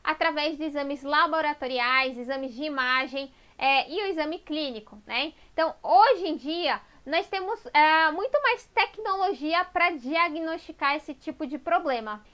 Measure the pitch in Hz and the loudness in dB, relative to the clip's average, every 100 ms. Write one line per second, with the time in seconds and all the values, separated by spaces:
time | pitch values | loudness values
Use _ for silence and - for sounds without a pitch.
0 | - 311 330 302 294 294 311 285 277 285 | -4 0 0 0 -4 -4 -6 -4 -4 -6
1 | 277 294 330 320 302 294 254 254 240 262 | -2 2 2 2 -2 -2 -4 -2 2 2
2 | 262 247 240 269 269 233 302 277 254 262 | 2 -4 -6 -6 -6 -6 -6 -2 0 0
3 | 262 269 269 _ - - 262 269 - 349 | 0 -6 -10 _ -20 -2 2 2 0 -4
4 | 392 320 302 339 - 302 285 220 214 208 | -4 -2 -4 -4 -6 -6 -4 -8 -14 -20
5 | - 233 302 - - - 320 - - 349 | -6 -4 -4 -8 -12 -2 0 0 4 8
6 | 466 403 349 294 262 339 320 214 - - | 8 6 0 -4 -6 -4 -2 -2 -6 -20
7 | - 330 392 392 370 440 494 294 311 320 | -4 -4 -2 -6 -4 -8 0 4 6 6
8 | 320 320 440 587 554 480 - - 392 - | 4 0 0 0 2 -2 -4 -2 -2 -2
9 | 440 392 381 262 302 339 359 349 349 311 | -6 0 0 -2 -2 0 0 2 0 0
10 | 240 330 339 311 320 330 - 311 285 294 | -4 0 0 0 -6 -6 -10 -4 -2 -2
11 | - - - - 302 285 - 349 330 247 | -6 -12 -10 -8 -8 -6 0 0 2 -2
12 | 214 214 - | -4 -10 -14